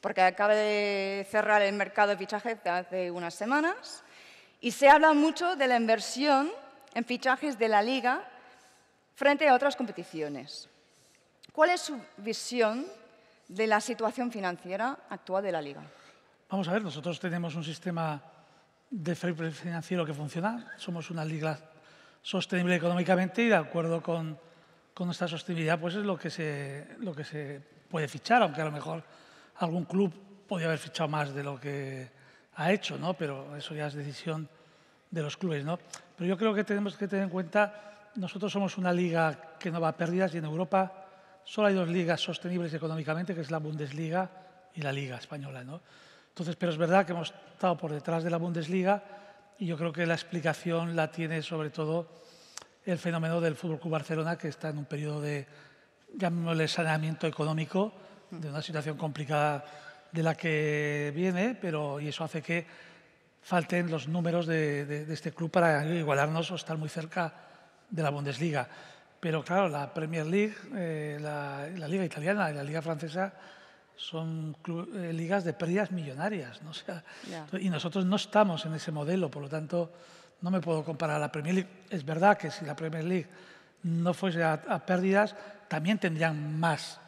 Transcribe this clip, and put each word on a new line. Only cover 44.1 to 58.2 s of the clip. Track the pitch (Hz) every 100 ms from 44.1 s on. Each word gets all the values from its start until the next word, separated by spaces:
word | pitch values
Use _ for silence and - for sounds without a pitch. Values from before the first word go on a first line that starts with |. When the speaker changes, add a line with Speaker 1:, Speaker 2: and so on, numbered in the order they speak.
| 170 185 - - - -
Speaker 2:
y | -
la | 143
Liga | 139 139 123
Española, | - 151 139 131
¿no? | 123 165 _ - - - _
Entonces, | - 170 170
pero | 175
es | 151
verdad | 165 190 175
que |
hemos | 170 160 - -
estado | - 185 170
por | 160
detrás | 151 147 165 165
de |
la | 165
Bundesliga | 170 170 156 185 180 202 - - - - - -
y | 185
yo | 160
creo | 170
que | 156 170
la | 165
explicación | - 175 160 151 175 165 170 165
la | 156
tiene | 160 165 160
sobre | 151 160 151
todo | - 156 165 165 - - - - - - _
el | - 170
fenómeno | 175 165 160 170
del | 165 151
Fútbol | 180 160
Club | 175
Barcelona, | 156 147 160 160 170
que | 160
está | 139 160
en | 147
un | 143
periodo | 147 151 147
de, | 147 147 139 - - - _ _ _
llamémosle, | - 185 170 165 165 156
saneamiento | - 160 156 156 156 165
económico, | - 151 156 156 185 208 - - -